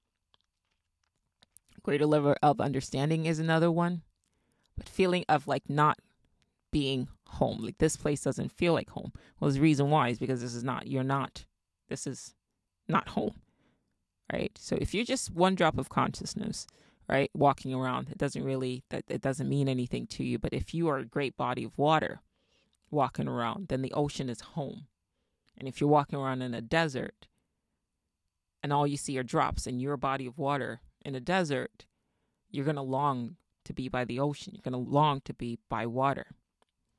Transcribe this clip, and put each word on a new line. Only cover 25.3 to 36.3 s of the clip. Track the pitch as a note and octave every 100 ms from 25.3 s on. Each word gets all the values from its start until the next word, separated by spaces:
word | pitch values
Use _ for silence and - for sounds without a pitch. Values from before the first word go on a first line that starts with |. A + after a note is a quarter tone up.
| _ _ -
And | C3+
if | -
you're | D3
walking | D3+ C#3+ C#3+
around | C3+ B2+
in | B2+
a | A2+
desert | A#2 E3 D#3+ C3 - - - _ _ _ _ _ _ _ _ _ _ _ _ _
and | C#3+
all | C#3+ D3
you | C#3
see | - C3
are |
drops | B2 D#3 C#3 - -
in | B2+
your | C#3 C#3
body | C#3 C3+ B2
of | C#3
water | C#3 C#3+ A#2 A#2 - _
in | D3+ C3
a |
desert, | B2 F#3+ D#3 C3 - - - _ _ _ _ _ _
you're | C#3+ C#3+
gonna | C#3+
long | C3+ C3 C#3+ B2+ A#2 F3 _ _
to | -
be | - B2+
by | B2+ A#2+
the | A#2+
ocean. | D3 C#3+ -
You're | -
gonna | C3 B2+
long | A#2+ C#3 D3+ C#3
to | -
be | - A#2+ A#2 _
by | A2 A#2
water. | B2 C3+ B2+ -